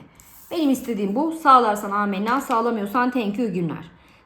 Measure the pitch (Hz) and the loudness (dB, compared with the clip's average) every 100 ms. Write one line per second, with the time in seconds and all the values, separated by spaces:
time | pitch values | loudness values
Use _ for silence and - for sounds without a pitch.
0 | - - - - - 349 294 254 - 208 | -18 -20 -20 -20 -8 0 2 0 -2 -4
1 | 196 214 320 320 294 262 233 208 208 202 | -2 0 -2 0 6 6 6 -2 -2 -2
2 | 202 190 214 254 - 233 233 226 196 247 | -2 -2 0 -2 0 0 0 -2 -4 -2
3 | 247 254 202 202 233 180 165 135 - - | 0 0 -2 -2 -2 -2 -4 -6 -12 -20
4 | _ _ | _ _